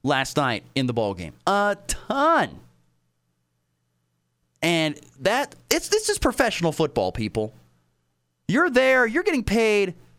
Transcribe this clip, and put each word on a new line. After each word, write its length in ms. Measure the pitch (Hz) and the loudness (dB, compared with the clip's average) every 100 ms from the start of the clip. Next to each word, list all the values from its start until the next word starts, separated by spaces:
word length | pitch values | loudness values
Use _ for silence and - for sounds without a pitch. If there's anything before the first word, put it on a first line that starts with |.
last 340 | 135 135 135 151 | -2 -2 0 0
night 280 | 131 107 - | 0 -2 -4
in 120 | 135 127 | -4 -2
the 60 | |
ball 220 | 117 104 | 0 -2
game. 180 | 90 82 - 180 | -4 -10 -6 -2
A 300 | 202 208 202 - | 0 0 -2 -6
ton. 760 | - - 277 311 311 123 - - _ _ _ _ _ _ _ _ _ _ _ _ _ _ _ _ _ _ _ | -8 -6 0 2 2 -2 -6 -20 _ _ _ _ _ _ _ _ _ _ _ _ _ _ _ _ _ _ _
And 400 | 165 165 156 - - 131 | 0 0 0 -4 -16 -4
that, 340 | 180 247 - - - | -2 0 -4 -6 -2
it's, 180 | 302 - | 0 0
this 200 | 427 427 | -2 0
is 100 | 403 | 0
professional 540 | 262 - 233 - 170 | 0 2 0 0 -2
football, 380 | 143 156 117 92 | 0 0 0 -2
people. 440 | 113 107 110 107 - _ _ _ _ _ _ _ _ - | -2 -4 -4 -6 -8 _ _ _ _ _ _ _ _ -2
You're 220 | 233 349 | 0 2
there, 360 | 247 262 262 226 | 4 4 4 2
you're 160 | 285 | 0
getting 220 | 415 285 | 0 0
paid 500 | 208 226 220 208 185 - - | 0 2 2 2 0 -6 -18